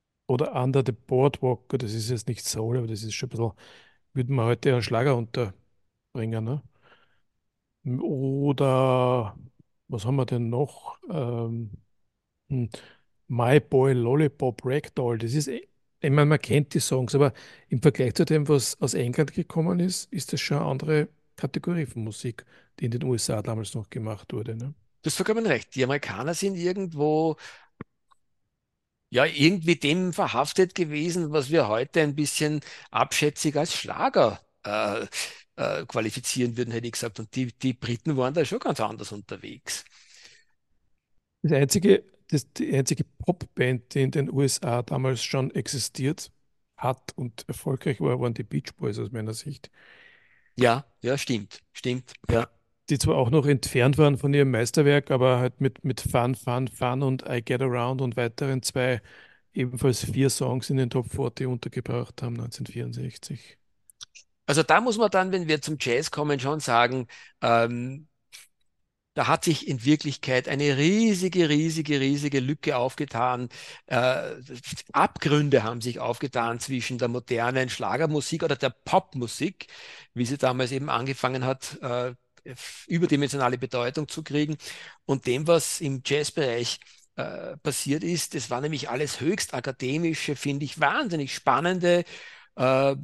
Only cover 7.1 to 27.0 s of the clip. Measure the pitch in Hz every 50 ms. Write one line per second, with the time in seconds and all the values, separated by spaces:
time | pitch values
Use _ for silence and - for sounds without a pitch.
7.1 | _ _ _ _ _ _ _ _ _ _ _ _ _ _ - 139 123 131 - 339
8.1 | 156 131 135 135 135 139 139 143 139 127 139 135 131 131 131 131 127 127 127 127
9.1 | 127 127 113 101 - - - - _ _ _ _ _ _ _ - 135 113 95 107
10.1 | 135 139 127 113 131 120 120 113 117 123 147 143 - - - - - - - 320
11.1 | 196 156 131 120 120 117 117 117 117 117 117 107 101 - _ _ _ _ _ _
12.1 | _ _ _ _ _ _ _ - 139 127 120 - - - - - - _ _ _
13.1 | _ _ _ - 131 117 120 120 135 151 - - - 131 127 135 131 123 117 117
14.1 | 127 147 156 143 - - 143 127 117 - - 127 131 151 - - - - 131 120
15.1 | 117 113 117 113 123 151 147 - 240 254 - _ _ _ _ _ _ _ - 147
16.1 | 135 151 147 147 156 143 - - 139 147 143 - - 143 - - 143 131 127 110
17.1 | - 135 147 135 - - - - - - _ - - 120 - 156 - - 131 120
18.1 | 104 - 170 - 156 156 147 139 151 139 113 - - - - - - 92 123 120
19.1 | 123 - 156 139 - - 165 - - 165 160 175 180 175 175 185 180 - - -
20.1 | - 170 - - - 139 - - 151 143 - 147 139 131 156 156 156 151 151 -
21.1 | _ _ _ _ _ - - 139 - - - - 175 170 151 127 - 120 110 110
22.1 | 107 - - 127 113 - - _ _ - _ _ _ - - 123 117 123 151 135
23.1 | 123 113 - - 117 107 104 - 113 110 110 - - 113 104 - - 123 110 110
24.1 | 107 101 - - - 107 110 117 113 113 120 139 147 _ _ _ _ _ - 160
25.1 | - - 185 - 214 226 226 208 143 113 - _ - 131 127 123 143 143 - -
26.1 | 104 95 123 151 170 - - 196 196 175 170 180 185 202 196 180 165 143